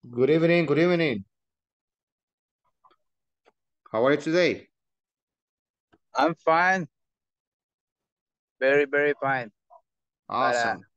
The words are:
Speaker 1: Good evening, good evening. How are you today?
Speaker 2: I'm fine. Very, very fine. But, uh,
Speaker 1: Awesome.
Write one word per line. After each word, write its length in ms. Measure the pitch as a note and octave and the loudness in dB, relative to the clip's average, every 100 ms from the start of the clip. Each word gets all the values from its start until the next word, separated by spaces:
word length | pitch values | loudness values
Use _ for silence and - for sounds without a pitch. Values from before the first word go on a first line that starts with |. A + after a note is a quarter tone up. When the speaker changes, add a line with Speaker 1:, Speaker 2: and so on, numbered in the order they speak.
| B2 | -10
Speaker 1:
Good 200 | A#2+ C3 | -2 2
evening, 360 | D#3+ E3 E3+ D#3 | 2 2 2 2
good 120 | D3 | 0
evening. 460 | F3 F3 D#3+ G#2+ - _ _ _ _ _ _ _ _ _ _ _ _ _ _ _ _ _ _ _ _ _ _ _ _ _ - | 2 0 -2 -4 -10 _ _ _ _ _ _ _ _ _ _ _ _ _ _ _ _ _ _ _ _ _ _ _ _ _ -8
How 160 | A2 C3 | 0 0
are 60 | |
you 40 | D3 | 0
today? 520 | D#3+ E3+ E3 F#2+ - _ _ _ _ _ _ _ _ _ _ _ _ _ _ | 0 0 0 -2 -10 _ _ _ _ _ _ _ _ _ _ _ _ _ _
Speaker 2:
I'm 200 | A#2+ D3+ | -2 -2
fine. 540 | E3 - D#3+ F3+ F#3+ D#3+ _ _ _ _ _ _ _ _ _ _ _ _ _ _ _ _ _ | 0 0 2 2 0 -4 _ _ _ _ _ _ _ _ _ _ _ _ _ _ _ _ _
Very, 260 | C3 C#3+ C#3 | 0 2 2
very 260 | C#3+ D3 C#3+ | 0 -2 -2
fine. 300 | C3+ C3 A2+ _ _ - _ _ _ _ - | -4 -4 -8 _ _ -20 _ _ _ _ -10
But, 60 | |
uh, 40 | G#2+ | -4
Speaker 1:
Awesome. 480 | B2+ B2 A#2 A2 - | -2 -2 -4 -6 -12